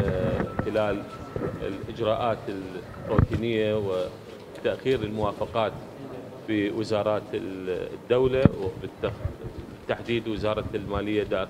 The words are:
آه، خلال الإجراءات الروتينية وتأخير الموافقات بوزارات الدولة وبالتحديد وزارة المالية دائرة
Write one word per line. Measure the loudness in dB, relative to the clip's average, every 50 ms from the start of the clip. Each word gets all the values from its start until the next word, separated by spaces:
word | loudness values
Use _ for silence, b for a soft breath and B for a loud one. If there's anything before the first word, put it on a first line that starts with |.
آه، | 0 0 2 2 2 2 0 0 -2 -2 -2 -4 -2
خلال | 0 2 2 2 2 2 -2 -4 -6 -10 -12 -10 -8 -6 -4 -4 -4 -4 -4 -4
الإجراءات | -6 -6 -6 -8 -8 -4 0 2 2 2 4 2 2 0 0 -2 -6 -6 -6 -6 -8 -8 -10 -10 -12 -12 -10 -4
الروتينية | 2 6 6 6 6 6 2 2 2 2 4 4 4 4
وتأخير | 2 2 2 2 0 0 -2 -4 -8 -14 -16 -16 -14 -14 -14 -8 -2 0 0 0 0 2 2 2 2 2
الموافقات | 0 0 0 0 0 0 0 -2 -2 0 2 2 2 0 -4 -8 -12 -12 -12 -12 -12 -10 -12 -12 -12 -14 -10 -4 0
بوزارات | 2 2 2 2 2 0 0 0 2 2 4 2 2 0 0 -4 -4
الدولة | -4 -4 -4 -6 -6 -4 -4 -2 -2 -4 -6 -8 -6 0 2 4 6 6 6 6 8 8 6 6 4 -4
وبالتحديد | -4 -4 -6 -8 -10 -6 -2 -2 -2 -2 -2 -6 -6 -6 -6 -10 -10 -8 -10 -12 -12 -14 -8 -4 -4 -4 -2 0 0 0 0 0 0
وزارة | -2 0 0 0 2 0 0 -2 -4
المالية | -4 -4 -2 -2 -2 0 2 2 2 2
دائرة | 2 2 0 0